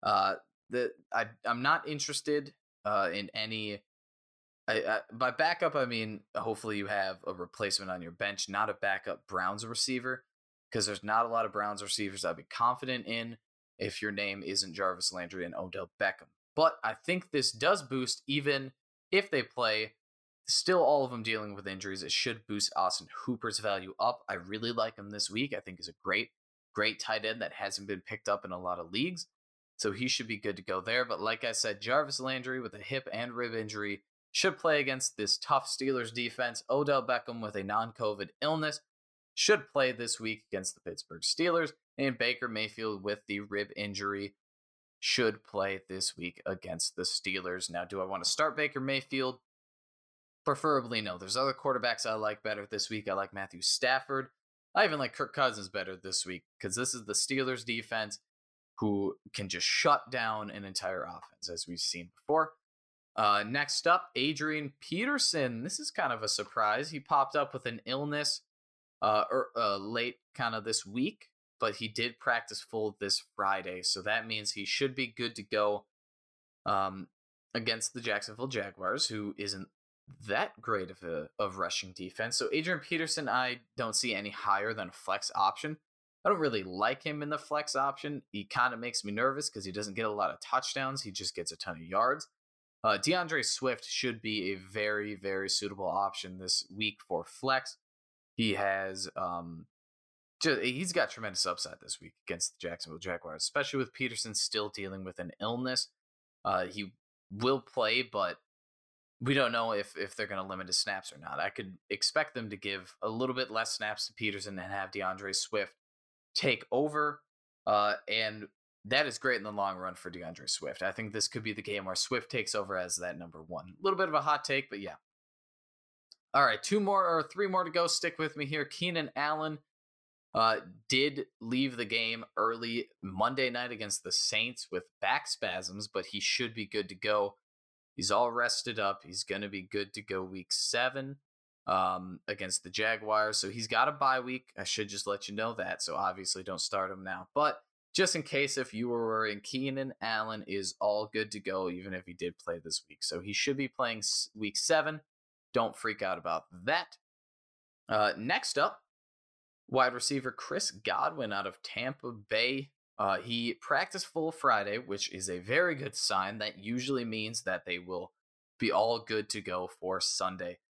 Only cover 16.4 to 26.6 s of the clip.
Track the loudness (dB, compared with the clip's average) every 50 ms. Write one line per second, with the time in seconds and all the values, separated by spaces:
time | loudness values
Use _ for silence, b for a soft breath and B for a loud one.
16.4 | _ _ _ 4 4 4 4 2 -2 -4 -4 -2 _ 0 0 0 0 0 0 2
17.4 | 2 2 0 2 4 4 4 4 2 -4 -2 -2 0 0 -2 -4 _ -2 0 2
18.4 | 2 2 2 2 0 -4 -12 _ _ _ _ _ _ _ 4 4 4 4 2 0
19.4 | 0 0 _ 0 2 4 4 2 0 -2 _ _ _ _ _ _ _ _ _ _
20.4 | _ 0 0 2 4 6 6 8 8 8 8 6 4 2 0 -2 0 0 0 0
21.4 | -2 -4 -8 -8 -6 -6 -6 -4 -4 -6 -6 -6 -2 0 0 2 2 0 -2 -2
22.4 | -4 _ 0 2 2 2 2 4 2 4 2 0 -4 -8 -14 -10 -4 -4 -4 -2
23.4 | -2 -2 -2 0 0 2 0 0 -2 -6 -4 _ 2 2 2 2 -4 -6 -6 -6
24.4 | -4 -6 -6 -2 -2 0 2 2 0 0 0 -8 -12 -10 -4 -4 -4 -2 0 -2
25.4 | -2 0 -2 -6 -6 -8 -12 -12 -12 -14 -14 _ _ 0 0 0 0 -2 _ _
26.4 | _ _ _ _